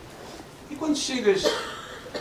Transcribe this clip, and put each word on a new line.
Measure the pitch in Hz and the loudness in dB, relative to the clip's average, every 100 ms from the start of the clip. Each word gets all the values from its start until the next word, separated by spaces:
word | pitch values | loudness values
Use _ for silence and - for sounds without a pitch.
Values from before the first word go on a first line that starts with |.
| - - - - - - - | -12 -14 -14 -14 -16 -16 -12
E | |
quando | - 311 294 | -4 2 2
chegas | - 254 214 190 - - - - - - - - | 2 2 6 6 6 2 -2 -8 -10 -12 -10 -10